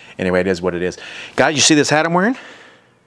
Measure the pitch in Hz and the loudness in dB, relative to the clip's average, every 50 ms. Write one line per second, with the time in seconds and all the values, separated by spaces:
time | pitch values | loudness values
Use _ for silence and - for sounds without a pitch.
0 | - - - - 95 92 90 90 90 98 92 85 90 90 87 85 90 90 87 - | -20 -20 -8 -4 -2 0 0 0 0 0 -2 -2 -2 -4 -4 -2 -6 -6 -6 -10
1 | - - - - - - - - 127 151 160 131 - - 160 147 135 - 147 151 | -16 -18 -16 -16 -18 -8 0 0 2 2 2 2 2 4 4 4 4 4 2 2
2 | 156 165 170 180 190 226 262 - - - - - - - - _ _ _ _ _ | 2 2 0 0 0 0 -2 -4 -10 -20 -20 -20 -20 -20 -20 _ _ _ _ _
3 | _ | _